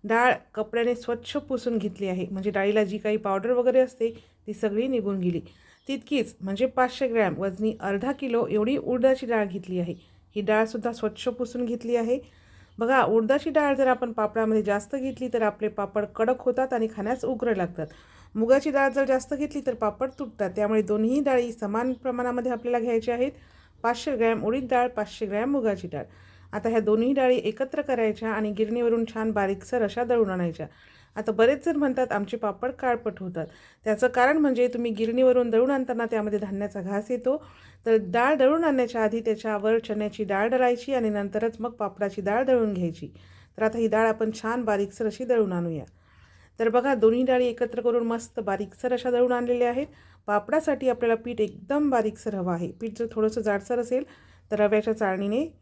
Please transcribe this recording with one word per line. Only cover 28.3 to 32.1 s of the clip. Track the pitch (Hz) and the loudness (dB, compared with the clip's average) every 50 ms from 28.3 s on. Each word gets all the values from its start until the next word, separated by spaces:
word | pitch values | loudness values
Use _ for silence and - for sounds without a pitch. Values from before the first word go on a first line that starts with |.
| 214 214 214 208 | -2 -2 -2 -4
गिरणीवरून | 208 190 220 208 233 240 240 233 226 233 226 220 - | 0 -2 -2 0 0 0 2 2 2 2 0 -2 -4
छान | 220 220 220 | -4 -4 -2
बारीकसर | 214 208 196 190 196 196 - - - 240 | 0 0 0 0 -2 -4 -6 -4 -2 0
अशा | 220 202 202 240 247 | 0 0 0 -4 -2
दळून | 233 247 233 220 190 | 0 2 2 2 2
आणायच्या. | 185 180 180 170 160 - 156 - - - - - - - - _ _ | 0 -2 -2 -2 -4 -6 -10 -12 -12 -20 -20 -20 -20 -20 -20 _ _
आता | 202 214 - | -6 -4 -4
बरेच | 208 190 226 240 285 277 - | 2 4 4 4 4 2 0
जण | 339 320 | -2 0
म्हणतात, | 294 294 269 254 262 254 247 | 2 0 0 0 0 -2 0